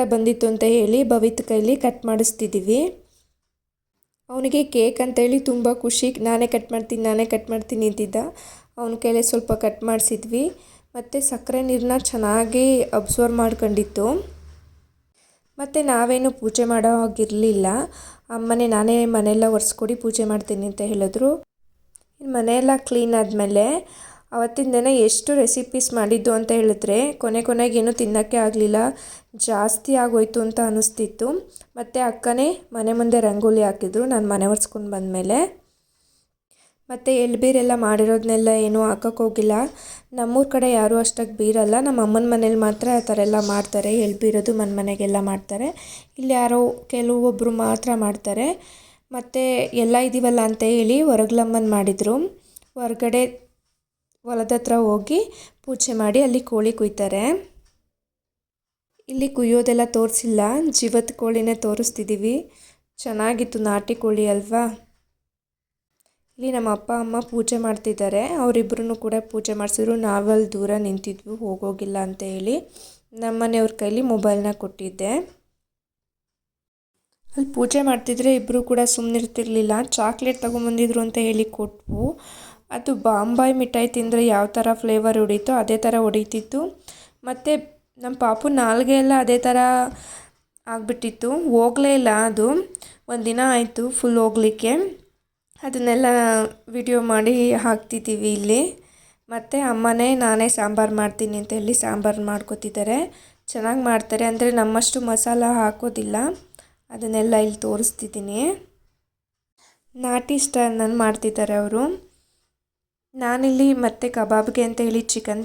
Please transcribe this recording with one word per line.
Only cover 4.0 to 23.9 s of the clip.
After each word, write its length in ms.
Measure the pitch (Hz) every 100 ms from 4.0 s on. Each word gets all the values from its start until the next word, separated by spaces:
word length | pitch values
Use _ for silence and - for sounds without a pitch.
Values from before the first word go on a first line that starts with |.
| _ _ _
ಅವನಿಗೆ 320 | 262 262 294
ಕೇಕ್ 340 | 285 240 226 233
ಅಂತ 160 | 254 247
ಹೇಳಿ 180 | 240 269
ತುಂಬ 280 | 269 240 233
ಖುಷಿ, 340 | 247 240 240 254 247
"ನಾನೇ 280 | 226 226 240
ಕಟ್ 240 | 240 226
ಮಾಡ್ತೀನಿ, 320 | 226 220 233
ನಾನೇ 220 | 220 214 226
ಕಟ್ 240 | 220 220
ಮಾಡ್ತೀನಿ" 360 | 226 220 220 214
ಅಂತಿದ್ದ. 280 | 208 208 220 294 - - - _ -
ಅವನ 180 | 233 226
ಕೈಲೇ 260 | 233 233
ಸ್ವಲ್ಪ 300 | 233 233 226
ಕಟ್ 300 | 220 214 214
ಮಾಡಿಸಿದ್ವಿ. 580 | 226 226 - 220 220 233 320 - - - _ 247
ಮತ್ತು 220 | 240 277
ಸಕ್ಕರೆ 400 | 277 233 - 254
ನೀರನ್ನ 360 | 262 254 240 254
ಚೆನ್ನಾಗಿ 680 | - 233 214 208 208 254 262 262 - 220
ಅಬ್ಸರ್ವ್ 380 | 202 - 240 233
ಮಾಡ್ಕೊಂಡಿತ್ತು. 720 | 226 226 214 208 208 - 214 330 - - - - - _ _ _ _ _ _ _ _ -
ಮತ್ತು 240 | 277 302 285
ನಾವೇನು 460 | 240 240 254 262
ಪೂಜೆ 340 | 262 220 247 233
ಮಾಡೋ 260 | 233 226 233
ಹಾಗಿರ್ಲಿಲ್ಲ. 720 | 226 - 214 208 220 196 190 185 320 - - - _
ಅಮ್ಮನೇ, 380 | 233 226 233 233
"ನಾನೇ 300 | 214 220 233 233
ಮನೆಯೆಲ್ಲ 420 | 226 208 214 226
ಒರೆಸ್ಕೊಡಿ, 480 | 220 - - 220 240
ಪೂಜೆ 300 | 226 226 214
ಮಾಡ್ತೀನಿ" 400 | 214 214 202 202
ಅಂತ 160 | 202
ಹೇಳಿದ್ರು. 500 | 208 202 196 220 262 320 - _ _ _ _ _ _ _
ಇನ್ನು 120 | 277
ಮನೆಯೆಲ್ಲ 380 | 247 226 247 262 262
ಕ್ಲೀನ್ 380 | 269 240 233 226
ಆದಮೇಲೆ 440 | 202 208 202 202 226 330 -